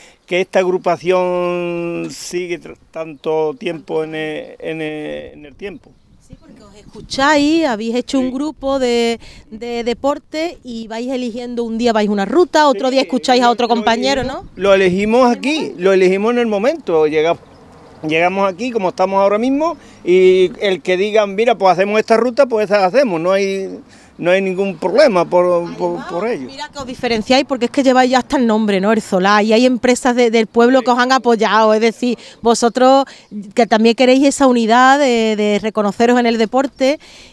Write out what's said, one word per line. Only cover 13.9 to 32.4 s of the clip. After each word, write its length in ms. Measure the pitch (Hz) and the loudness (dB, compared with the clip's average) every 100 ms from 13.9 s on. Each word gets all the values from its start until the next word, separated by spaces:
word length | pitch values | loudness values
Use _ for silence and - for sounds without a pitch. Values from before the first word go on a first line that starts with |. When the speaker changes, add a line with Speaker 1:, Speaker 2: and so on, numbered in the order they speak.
| 233 254 269 | 0 0 -2
Speaker 1:
elegimos, 220 | 247 - | -4 -8
Speaker 2:
¿no? 60 | - - | -14 -2
Speaker 1:
lo 180 | 196 | 2
elegimos 480 | 196 190 185 208 233 247 | 4 4 0 0 2 2
Speaker 2:
¿En 60 | |
el 60 | 226 | 0
Speaker 1:
aquí, 180 | 226 311 | -2 -4
Speaker 2:
momento? 220 | 175 - | -6 -2
Speaker 1:
lo 120 | 185 | 0
elegimos 380 | 190 180 190 214 | 2 2 2 0
en 60 | 240 | -2
el 80 | 233 | -2
momento, 600 | 208 233 320 - 165 156 | -2 -2 -4 -2 0 0
llega-, 300 | 156 160 165 - - - - - - 156 | 0 0 -2 -8 -20 -20 -20 -20 -12 -4
llegamos 440 | 160 175 190 196 | 0 0 0 -2
aquí 200 | 175 254 | -4 -6
como 180 | 226 180 | -4 -4
estamos 300 | 160 277 196 | -2 -2 2
ahora 160 | 196 208 | 0 0
mismo 400 | 247 277 320 302 - - | -2 -2 -2 -6 -14 -8
y 480 | - 180 185 185 185 - | 0 4 4 4 2 -2
el 200 | 202 180 | -4 -4
que 160 | 180 180 | -2 -2
diga, 280 | 208 208 202 | 0 0 0
"Mira, 280 | 196 233 202 | 0 -2 2
pues 180 | 185 | 2
hacemos 260 | 170 202 214 | 2 0 0
esta 180 | 214 226 | 2 2
ruta", 280 | 240 233 262 | 2 0 0
pues 180 | 220 202 | 0 0
esa 160 | 208 185 | 2 2
hacemos, 340 | 185 247 165 | 2 0 0
no 100 | 175 | 0
hay, 480 | 196 196 196 190 185 - - - - | 0 -2 -4 -8 -12 -18 -20 -20 -6
no 140 | 165 | 0
hay 100 | 190 | 2
ningún 360 | 190 185 196 165 | 0 -2 -4 -4
problema 480 | 185 208 302 185 165 | -2 2 4 2 0
por, 180 | 180 180 175 170 165 | 0 2 0 -4 -6
por, 140 | 175 | -6
Speaker 2:
Además, 220 | 170 165 | -6 -8
Speaker 1:
por 160 | 175 220 | -6 -6
ello. 200 | 196 123 | -6 -10
Speaker 2:
mira 220 | 269 294 | -14 -16
que 80 | 285 | -14
os 60 | 254 | -14
diferenciáis 560 | 254 247 226 214 254 | -6 -4 -2 0 0
porque 220 | 294 269 233 | 0 -2 -2
es 60 | |
que 120 | - | 0
lleváis 280 | 262 254 254 | 2 4 4
ya 80 | 254 | 0
hasta 180 | 240 285 | 0 0
el 100 | 233 | 0
nombre, 320 | 214 214 196 | 0 0 0
¿no? 140 | 196 | 0
El 80 | 220 | -2
Solá, 420 | - 190 190 208 | 0 0 2 2
y 80 | 214 | 4
hay 140 | 226 254 | 4 4
empresas 500 | 247 247 247 262 240 | 2 0 0 0 2
de, 160 | 240 | 2
del 160 | 226 220 | 2 2
pueblo 320 | 233 240 262 | 4 4 4
Speaker 1:
Sí. 60 | 240 | 2
Speaker 2:
que 60 | |
os 80 | 240 | 0
han 120 | 247 | 2
apoyado, 640 | 262 240 226 214 208 220 | 2 2 2 2 2 4
es 80 | 214 | 4
decir, 360 | 226 - 247 226 - - | 0 -2 -4 -4 -10 -4